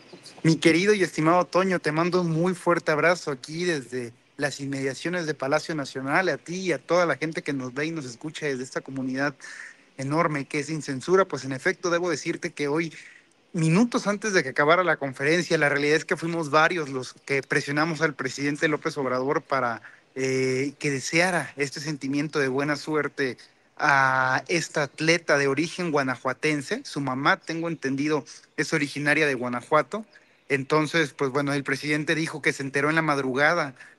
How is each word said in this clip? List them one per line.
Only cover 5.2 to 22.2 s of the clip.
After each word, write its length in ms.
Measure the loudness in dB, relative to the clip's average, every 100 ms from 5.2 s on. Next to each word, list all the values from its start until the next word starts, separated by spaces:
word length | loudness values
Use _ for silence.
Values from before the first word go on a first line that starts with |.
| -4
de 80 | -4
Palacio 400 | 0 0 0 -6
Nacional, 520 | -6 -6 -2 0 2
a 80 | -2
ti 180 | -6 -6
y 160 | -2
a 80 | -2
toda 260 | 2 2 2
la 100 | 0
gente 280 | -2 -4
que 100 | -4
nos 220 | -4 -4 -4
ve 100 | -4
y 60 |
nos 140 | -4 -8
escucha 420 | -10 -12 -6 -6
desde 160 | -4
esta 180 | -6 -8
comunidad 540 | -8 -6 -4 -2 -2 -4 -14 -16 -18 -20 _ -8
enorme 480 | -4 -2 -2 -4 -4
que 140 | -6
es 60 | -4
Sin 160 | -6
Censura. 440 | -6 -6 2 2 2
Pues 180 | -2
en 80 | -6
efecto, 400 | -4 -2 -2 0
debo 180 | 0 0
decirte 420 | -2 -4 -6 -6
que 160 | -4 -2
hoy, 240 | -2 -2 -8 -20 -20 _ _ _
minutos 540 | 0 4 4 4 0 -2
antes 260 | -2 0
de 80 | 0
que 80 | 0
acabara 340 | 2 4 6
la 140 | 4 0
conferencia, 600 | -2 -2 0 2 2 2
la 100 | 4
realidad 280 | 2 2 2
es 80 | 0
que 120 | -4
fuimos 320 | -2 -4 2
varios 400 | 4 4 2 -4
los 240 | -6 -8 -10 -4
que 180 | -2
presionamos 580 | 0 -2 0 0 0 0
al 140 | -2 -2
presidente 520 | -6 -4 -4 0 0
López 300 | 0 -4 -4
Obrador 460 | -2 0 0 -2
para, 400 | 0 -2 -2 -4 -12 -20 _ -4
eh, 580 | -2 0 0 0 -2 -4
que 100 | -4
deseara 640 | -4 -2 2 2 0 -4 -4
este 240 | -6 -6
sentimiento 600 | -6 -6 -2 -2